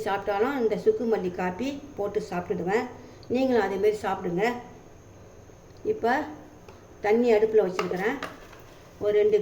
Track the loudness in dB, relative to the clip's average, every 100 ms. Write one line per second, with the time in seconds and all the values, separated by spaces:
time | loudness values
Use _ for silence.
0 | 0 -2 0 0 0 2 0 2 2 2
1 | 2 0 -2 -2 -4 -2 -4 -6 -10 -6
2 | -4 -4 -4 -4 -4 -4 0 0 -2 -8
3 | -20 -16 -4 0 2 2 2 2 2 2
4 | -2 -4 -2 0 0 -2 -8 -18 -20 -20
5 | -20 -20 -20 -20 -20 -20 -20 -8 -4 -2
6 | 0 0 -2 -10 -18 -20 -20 -20 -20 -6
7 | 2 2 4 4 4 4 2 0 -4 -2
8 | -2 -4 -8 -14 -20 -20 -20 -20 -20 -6
9 | 0 4 4 4